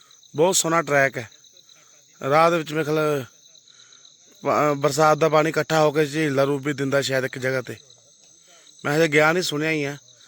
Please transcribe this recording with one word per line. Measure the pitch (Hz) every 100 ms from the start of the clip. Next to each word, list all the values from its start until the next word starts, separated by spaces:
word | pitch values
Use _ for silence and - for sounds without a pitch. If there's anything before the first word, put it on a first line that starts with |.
| _ _ _ 139
ਬਹੁਤ | 170 185
ਸੋਹਣਾ | 165 165
ਟਰੈਕ | 143 143 135 127
ਹੈ। | 113 - _ _ _ _ _ _ _ _ 135
ਰਾਹ | 147 165
ਦੇ | 170
ਵਿੱਚ | 151
ਮੇਰੇ | 151
ਖਿਆਲ | 147 156 151 143 120 _ _ _ _ _ _ _ _ _ _ _
ਪਾ-, | 139 110 147
ਬਰਸਾਤ | 143 143 135 156 151
ਦਾ | 160
ਪਾਣੀ | 151 156
ਇਕੱਠਾ | 160 147 160
ਹੋ | 151
ਕੇ | 147 151
ਝੀਲ | 147 156
ਦਾ | 135
ਰੂਪ | 139 143
ਵੀ | 135
ਦਿੰਦਾ | 135 139 139
ਸ਼ਾਇਦ | 127 131
ਇੱਕ | 127 135
ਜਗ੍ਹਾ | 127 131
'ਤੇ। | 127 113 _ _ _ _ _ _ _ _ _ _
ਮੈਂ | 131 147
ਹਜੇ | 165
ਗਿਆ | 147 151
ਨਹੀਂ, | 170
ਸੁਣਿਆ | 170 147 156
ਹੀ | 156
ਆ। | 143 143 - _